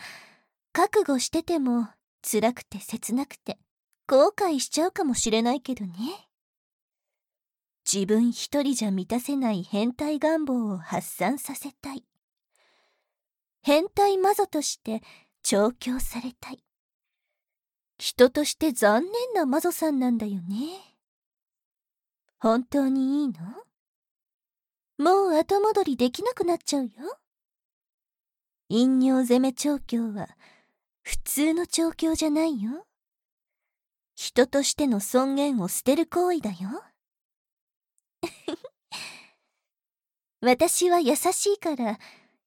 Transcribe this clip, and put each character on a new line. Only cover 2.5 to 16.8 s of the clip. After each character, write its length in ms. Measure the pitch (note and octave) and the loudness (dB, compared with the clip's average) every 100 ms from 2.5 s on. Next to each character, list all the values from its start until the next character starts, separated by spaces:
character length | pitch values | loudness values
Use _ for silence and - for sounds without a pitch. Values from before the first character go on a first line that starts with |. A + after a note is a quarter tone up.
く 100 | B3 | 0
て 160 | - G3 | -10 -14
切 360 | - A#3 - | -10 -10 -4
な 100 | B3 | -4
く 120 | C#4+ - | -4 -10
て、 220 | - - _ _ _ _ - | -12 -14 _ _ _ _ 2
後 240 | C4+ E4 | 4 6
悔 300 | - F#4+ C#4 | 4 0 0
し 80 | - | -2
ち 140 | - | -2
ゃ 60 | F4 | -2
う 40 | |
か 120 | - | 0
も 100 | D#4 | -2
し 160 | A#3+ A3+ | 0 0
れ 100 | A3 | 0
な 140 | A#3 | 2
い 80 | C4+ | -2
け 120 | - | -4
ど 120 | A#3+ F#3+ | -8 -8
ね。 420 | F3 B3+ G4 _ _ _ _ _ _ _ _ _ _ _ _ _ _ _ _ - | -8 -8 -8 _ _ _ _ _ _ _ _ _ _ _ _ _ _ _ _ -4
自 140 | G3 F#3+ | -2 0
分 260 | A3 A#3+ | 2 2
一 300 | A#3 - C#4+ | 0 -4 -2
人 120 | C#4 | 0
じ 100 | B3 | 0
ゃ 60 | G#3+ | -2
満 180 | F#3+ F#3 | -2 -2
た 100 | A#3+ | -6
せ 180 | C4 C#4 | -4 -2
な 160 | B3 | -2
い 100 | G3 | -4
変 320 | F#3+ G3+ A#3 | -4 -4 -2
態 240 | B3 D4+ D4+ | -4 -4 0
願 260 | D#4 D#4+ | 0 0
望 300 | C#4+ B3+ G#3+ | -2 -2 -2
を 40 | F#3 | -6
発 300 | D#3+ - - | -6 -8 -8
散 300 | - F#3 C#4 | -4 -2 -2
さ 160 | - | -6
せ 180 | C#4 C#4+ | -12 -14
た 220 | - C#4 | -14 -14
い。 100 | C4+ _ _ _ _ _ _ _ _ _ _ _ _ _ _ _ _ | -14 _ _ _ _ _ _ _ _ _ _ _ _ _ _ _ _
変 260 | - D4 F#4+ | 2 2 2
態 300 | - G4+ F#4+ | 2 2 4
マ 160 | F#4+ | 2
ゾ 120 | G#4 G4 | 2 0
と 140 | D4+ | -2
し 180 | - - | -4 -6
て 240 | - A3 - - _ _ | -8 -8 -10 -20 _ _
調 300 | - G3 G#3+ | 0 2 2
教 280 | B3 B3+ B3+ | 0 -6 -4
さ 200 | - A#3+ | -4 -6
れ 120 | B3+ - | -10 -12
た 120 | - | -18
い。 120 | C4 _ _ | -18 _ _